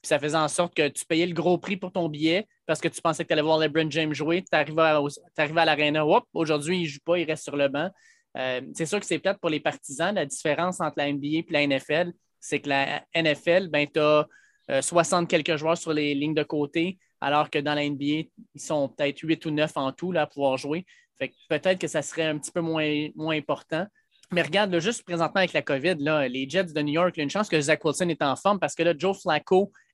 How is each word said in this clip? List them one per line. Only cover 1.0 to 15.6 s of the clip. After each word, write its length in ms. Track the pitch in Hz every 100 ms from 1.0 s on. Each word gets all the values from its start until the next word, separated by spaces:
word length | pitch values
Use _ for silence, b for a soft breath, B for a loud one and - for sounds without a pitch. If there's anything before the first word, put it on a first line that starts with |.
| -
payais 200 | 165 180
le 80 |
gros 240 | 165 175 175
prix 180 | - 190
pour 140 | 185
ton 180 | 190 165
billet 380 | 147 160 175 220 _ -
parce 140 | 156
que 60 | 165
tu 140 | -
pensais 240 | 165 156
que 60 | 170
t'allais 120 | 156
voir 160 | 151 156
LeBron 320 | 156 151 160
James 240 | 147 156
jouer. 300 | 139 151 175 185
T'arrivais 340 | 160 147 156
à, 200 | 160 151
au, 60 | 143 - -
t'arrivais 280 | - 151 160
à 20 |
l'aréna, 420 | 160 147 151 151 151
hop, 160 | 208 -
aujourd'hui, 480 | - 156 151 147 185
il 40 | 165
joue 140 | 139
pas, 140 | - 175
il 60 | 156
reste 140 | 156
sur 140 | - 143
le 100 | 139
banc. 240 | 139 175 b b b b -
Euh, 240 | 131 127 139
c'est 120 | - 160
sûr 140 | 208
que 60 | -
c'est 120 | 160
plate 220 | 190 196
pour 100 | 170
les 80 | 151
partisans. 560 | 151 - - 135 170
La 100 | 208
différence 560 | 143 - 160 143 180 180
entre 140 | 160 147
la 100 | 143
N 100 | 143
B 60 |
A 40 | 143 160
et 80 | 160
la 120 | 156
N 180 | 143 135
F 100 | -
L, 220 | 151 180 - _ _
c'est 220 | - 143
que 80 | 143
la 340 | 139 139 - -
N 220 | 165 160
F 100 | 147 -
L, 200 | 175 190
ben, 180 | 147 143
t'as, 320 | 160 151 151 151 b b b -
euh, 120 | 135
soixante 460 | - 170 165 185 170
quelques 280 | 175 151
joueurs 220 | 156